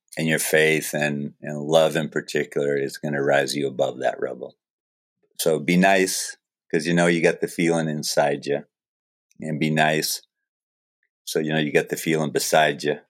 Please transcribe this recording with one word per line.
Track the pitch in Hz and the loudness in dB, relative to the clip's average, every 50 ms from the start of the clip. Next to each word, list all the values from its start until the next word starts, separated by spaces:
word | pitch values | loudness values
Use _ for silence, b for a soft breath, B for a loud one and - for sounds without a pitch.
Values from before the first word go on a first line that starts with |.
| _ _ - - | _ _ -8 -4
and | 80 | -2
your | 80 80 76 | 0 0 0
faith | - - 80 78 78 78 78 76 - - - | 0 2 2 4 4 4 2 0 -2 -4 -4
and, | 76 76 73 73 71 71 71 - _ | -2 -2 -2 -2 -4 -6 -8 -12 _
and | 69 73 76 73 | -12 -10 -8 -8
love | 73 73 80 80 78 78 76 | -2 2 4 4 4 4 2
in | 80 76 73 | 0 -4 -2
particular | - 76 71 - - 73 71 - - 76 71 71 71 | -4 -6 -6 -4 -4 -4 -4 -2 -2 -2 -2 0 0
is | 69 69 67 - - | -2 -2 -4 -6 -8
gonna | - 76 71 69 | -6 -6 -4 -2
rise | 69 71 69 69 69 65 67 | 0 2 2 2 2 0 -2
you | 71 69 67 | -4 -4 -4
above | 65 65 67 65 62 64 | -2 -2 -2 -2 -2 -2
that | 64 62 - - | -4 -4 -2 -2
rubble. | 65 64 64 62 65 67 _ _ _ _ _ _ _ _ _ _ _ _ _ _ _ _ _ - | -6 -8 -6 -10 -12 -16 _ _ _ _ _ _ _ _ _ _ _ _ _ _ _ _ _ -2
So | - 82 80 76 | 0 0 0 0
be | 73 92 87 | 2 2 4
nice, | 90 95 98 98 95 95 92 - - - - - _ _ _ _ _ _ - | 4 6 6 6 4 4 2 0 -6 -6 -8 -12 _ _ _ _ _ _ -4
'cause | - 82 76 | -2 -2 0
you | 85 87 | 2 2
know | 85 87 | 4 4
you | 87 87 85 | 4 4 4
got | 80 85 82 - | 4 2 2 2
the | - 87 | -6 -6
feeling | - - 85 82 85 82 80 78 | -2 0 2 2 2 2 0 -2
inside | 76 76 73 - - 76 73 73 71 69 69 | -4 -4 -6 -2 0 2 2 2 0 -4 -4
you, | 71 71 73 - _ _ _ _ _ _ _ _ _ _ _ _ _ _ - | -4 -4 -4 -6 _ _ _ _ _ _ _ _ _ _ _ _ _ _ -12
and | 78 80 78 71 | -8 -8 -4 -2
be | 78 78 | -2 0
nice. | 78 76 78 78 78 78 76 - - - _ _ _ _ _ _ _ _ _ _ _ _ _ _ _ _ _ _ _ _ - | 2 2 2 2 2 0 -2 -2 -6 -8 _ _ _ _ _ _ _ _ _ _ _ _ _ _ _ _ _ _ _ _ -14
So, | - - 82 | -6 -4 -4
you | 80 76 78 | -2 0 0
know, | 80 | 0
you | 76 73 | 0 2
get | 73 80 76 - | 2 0 0 0
the | - | -6
feeling | - - 82 80 78 78 71 | -4 -2 0 0 0 0 -2
beside | - - - - 85 78 78 76 73 - | -2 -4 -2 2 4 4 4 4 0 -2
you. | - 73 73 - _ _ | -2 -4 -4 -4 _ _